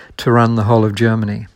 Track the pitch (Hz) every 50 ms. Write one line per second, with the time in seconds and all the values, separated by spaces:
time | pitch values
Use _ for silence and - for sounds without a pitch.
0 | - - - - - 127 117 117 117 113 117 117 104 101 120 113 110 107 101 104
1 | 117 113 113 113 107 104 101 110 110 - _